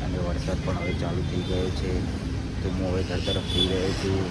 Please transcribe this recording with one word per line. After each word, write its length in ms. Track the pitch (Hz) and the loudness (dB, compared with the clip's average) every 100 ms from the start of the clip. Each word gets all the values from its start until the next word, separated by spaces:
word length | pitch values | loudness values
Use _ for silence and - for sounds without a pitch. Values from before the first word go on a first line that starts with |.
અને 140 | - 92 | 0 0
વરસાદ 420 | 87 85 - 92 - | 0 0 0 -2 0
પણ 120 | 92 | -2
હવે 160 | 87 | 0
ચાલુ 280 | - 85 87 | -2 0 0
થઈ 220 | 87 87 | 0 -2
ગયો 260 | 87 92 95 | 0 0 0
છે. 220 | 92 92 90 - - - - - - | 0 0 0 0 -2 -2 -2 -2 -2
તો 60 | 95 | -2
હું 180 | 92 92 | 0 0
હવે 120 | 92 | 0
ઘર 180 | 90 90 95 | 0 0 0
તરફ 220 | 95 - | 0 0
જઈ 140 | 92 92 | 2 4
રહ્યો 260 | 95 92 95 | 4 2 2
છું. 180 | 95 95 90 | 2 2 2